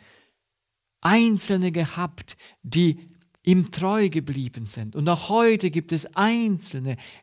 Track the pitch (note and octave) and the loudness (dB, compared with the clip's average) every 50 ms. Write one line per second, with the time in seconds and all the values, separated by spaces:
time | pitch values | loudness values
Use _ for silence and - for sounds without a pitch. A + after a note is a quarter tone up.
0 | _ _ _ _ _ _ _ _ _ _ _ _ _ _ _ _ _ _ _ _ | _ _ _ _ _ _ _ _ _ _ _ _ _ _ _ _ _ _ _ _
1 | - - F#3+ A3+ A#3 A#3 G#3+ F#3+ - - G3+ F#3 F3+ F3+ D#3+ E3+ E3 C#3 - E3+ | 0 2 4 4 4 4 2 2 0 0 0 0 0 0 0 0 -2 -2 -4 -6
2 | F3+ E3 - - - - - - - - _ _ - B2 - E3+ F3 E3+ D3+ - | -8 -8 -8 -12 -18 -18 -18 -20 -20 -20 _ _ -12 -2 2 4 4 4 2 0
3 | - - - _ _ _ _ _ _ F3+ F#3 F#3 F3 - - - F3+ F#3+ G#3 A3 | -6 -18 -20 _ _ _ _ _ _ 2 4 4 2 0 -4 -4 -4 -2 0 0
4 | G#3 F#3+ D3+ D#3+ C#3 C#3+ C#3+ C#3 C3 A#2+ - B2 A2+ G#2 - - A2 G#2+ - D3+ | 0 0 0 -2 -4 -4 -6 -6 -8 -8 -10 -10 -12 -10 -10 -10 -10 -8 -6 -2
5 | D3 E3 F3 E3 - - G3+ A3+ A#3 A3+ A3+ G#3+ F#3+ F#3 D3 E3+ D#3+ - E3 D#3 | 0 0 0 0 -2 0 2 4 4 4 4 2 0 -2 -2 -2 -4 -2 -4 -4
6 | - - - - G3 A3 A#3 A#3 A#3 A3 G3+ E3+ - - - C3+ B2+ C3+ B2+ - | -4 -4 -2 0 0 2 2 0 0 0 -2 -2 -4 -8 -10 -8 -6 -6 -8 -8
7 | - - - - | -10 -16 -20 -20